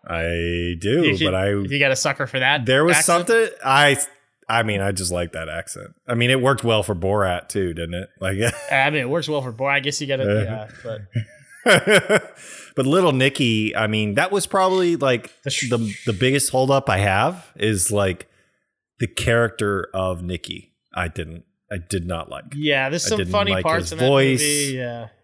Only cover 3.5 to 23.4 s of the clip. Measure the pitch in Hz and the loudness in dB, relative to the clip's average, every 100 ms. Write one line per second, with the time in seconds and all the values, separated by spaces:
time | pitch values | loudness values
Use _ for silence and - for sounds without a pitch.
3.5 | - 131 139 147 139 - _ _ _ - | -2 2 6 6 4 -2 _ _ _ -2
4.5 | 117 110 101 98 95 90 87 87 - 80 | 0 2 0 0 -2 -2 -2 -4 -8 -8
5.5 | 82 - - - _ - 120 120 131 127 | -10 -10 -14 -16 _ -4 2 4 4 4
6.5 | 131 113 110 101 95 95 104 95 87 - | 2 2 2 0 -2 0 2 2 0 -4
7.5 | 101 90 80 82 87 - _ 95 98 117 | -2 -2 -4 -6 -8 -10 _ -4 0 0
8.5 | - - 139 139 151 127 160 151 147 127 | -2 -2 0 2 0 -2 -4 -2 -4 -6
9.5 | 113 139 139 139 139 143 135 107 104 104 | -6 -2 0 -2 -6 -4 -2 0 0 0
10.5 | 110 107 - 117 107 101 113 - - - | -6 -12 -14 -12 -12 -6 -8 -8 -18 -20
11.5 | - - 180 - 208 - 208 - - - | -4 4 4 6 2 4 0 0 -20 -20
12.5 | - - - 131 175 180 131 135 135 123 | -20 -8 -2 2 4 4 4 2 2 2
13.5 | 110 107 - 110 110 107 104 180 196 - | 2 0 0 0 0 0 0 0 0 0
14.5 | 196 185 190 180 165 135 120 - _ 143 | 2 2 2 2 2 2 0 -4 _ -6
15.5 | - 123 117 110 - - 95 127 135 - | -4 -2 -2 -2 -4 -6 0 2 2 0
16.5 | 131 131 139 131 95 101 95 135 180 - | 0 2 2 2 0 2 2 0 -2 -18
17.5 | - 104 101 - 101 98 87 - _ _ | -4 0 0 0 2 0 -2 -12 _ _
18.5 | _ _ _ _ _ 120 - - 117 117 | _ _ _ _ _ -6 -2 0 2 2
19.5 | - 104 98 - 95 92 87 87 87 - | -2 -2 -2 -4 -4 -4 -4 -6 -8 -10
20.5 | 85 - _ _ - 87 - 80 82 _ | -14 -16 _ _ -6 -6 -6 -10 -14 _
21.5 | _ _ 98 82 95 87 85 - 67 - | _ _ -12 -6 -6 -4 -8 -8 -14 -12
22.5 | 143 151 139 135 170 - 214 180 202 | -6 -2 0 -2 -4 -2 -2 0 0